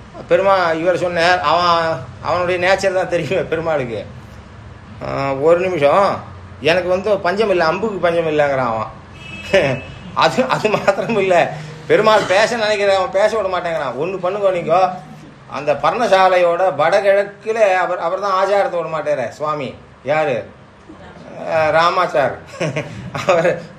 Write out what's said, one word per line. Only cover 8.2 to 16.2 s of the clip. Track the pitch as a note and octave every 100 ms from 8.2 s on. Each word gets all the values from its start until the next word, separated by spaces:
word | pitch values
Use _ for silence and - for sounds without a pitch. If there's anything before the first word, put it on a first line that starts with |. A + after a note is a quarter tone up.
| D#3+
இல்லைங்கிறான் | D3+ C#3+ C3+ B2
அவன்." | A2 G#2+ - - - - - -
<laughs> | F#3 C#3 - - - -
அது, | - D#3+ B3 B3+
அது | D3+ G#3+
மாத்திரம் | G3 G#3 G3 F#3+ G#3+
இல்லை, | F#3+ F3 C3+ - - - -
பெருமாள் | E3+ G#3+ G#3+ D#3+
பேச | F#3+ A3 A#3
நினைக்கிற | G#3+ G3+ G3+ F#3+
அவன் | F3+
பேச | F#3+ G#3+ A3
விட | F#3+
மாட்டேங்கிறான். | F3+ F3 D#3+ C3+ B2
"ஒண்ணு | F3 F#3+
பண்ணுங்க | F3+ G3+ G3
நீங்க, | F3 D#3 F3+ F3+ E3 - - - - -
அந்த | C3 D3
பர்ணசாலையோட | - D#3 G#3+ G#3+ F#3+